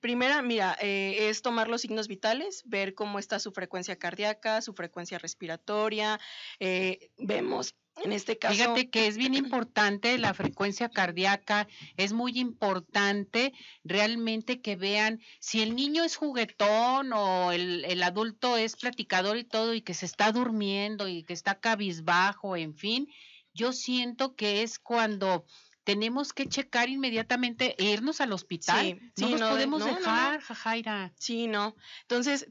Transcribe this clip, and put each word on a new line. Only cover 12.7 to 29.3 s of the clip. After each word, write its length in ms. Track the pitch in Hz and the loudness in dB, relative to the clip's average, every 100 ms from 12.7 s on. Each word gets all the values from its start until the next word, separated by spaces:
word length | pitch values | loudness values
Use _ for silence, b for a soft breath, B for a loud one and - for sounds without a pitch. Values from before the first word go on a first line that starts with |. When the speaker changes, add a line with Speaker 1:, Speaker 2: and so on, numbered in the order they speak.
| 185 175 - 202 202 196 226 262 262 B B | 0 0 2 4 2 0 0 0 -2 B B
Speaker 2:
realmente 760 | 160 190 208 233 226 220 220 247 | -2 2 2 2 -2 -2 -4 -6
que 140 | 233 196 | -4 -4
vean 440 | 196 208 214 220 B B | 0 2 2 0 B B
si 200 | - 220 | -4 0
el 120 | 220 | 0
niño 300 | 233 285 302 | 0 0 2
es 120 | 339 - | 0 0
juguetón 960 | 302 254 220 - 208 214 240 262 269 | -4 -2 -4 2 4 6 4 2 0
o 400 | 226 202 185 180 | 0 2 4 2
el, 320 | 175 180 175 | 2 0 -2
el 180 | 147 180 | -2 0
adulto 540 | 180 180 226 220 247 240 | 0 2 -4 0 0 2
es 200 | 226 226 | 0 -2
platicador 600 | 247 247 220 185 190 220 | -6 -6 0 0 2 0
y 80 | |
todo, 300 | 247 220 226 | -2 -2 0
y 80 | 233 | -2
que 100 | 220 | -4
se 120 | 175 175 | -6 -6
está 260 | - 214 | 2 2
durmiendo 760 | 220 247 220 202 196 202 214 196 | 4 2 0 0 0 -2 -4 -6
y 160 | 175 | -6
que 80 | 160 | -8
está 240 | 175 - 196 | -6 -2 -2
cabizbajo, 960 | 226 220 202 165 160 175 190 202 202 180 | 0 0 0 -4 2 4 4 0 -4 -4
en 180 | 160 151 | -4 -6
fin, 320 | 202 233 285 B B B B | -2 -2 -4 B B B B
yo 200 | - 233 | -4 -2
siento 640 | 254 - 254 247 240 269 262 | -2 -2 -2 -2 -2 -4 -2
que 260 | 208 202 | 0 0
es 160 | 226 - | -2 -6
cuando 680 | - 233 220 208 190 180 170 B B B | -2 0 2 0 0 0 -2 B B B
tenemos 500 | - 202 220 254 285 | -2 0 0 -2 -4
que 120 | - 269 | -4 -4
checar 420 | - 269 247 247 | -4 -2 0 0
inmediatamente 840 | 269 269 226 226 247 247 233 254 - | 0 -2 -2 0 0 0 0 -2 2
e 60 | 196 | 2
irnos 340 | 208 254 311 | 2 0 0
al 120 | 269 | 0
hospital. 520 | 196 - 170 - 180 | -2 -4 -6 2 2
Speaker 1:
Sí, 160 | 190 180 - - | 2 -2 -12 -4
Speaker 2:
No 40 | |
Speaker 1:
sí, 60 | 240 | 0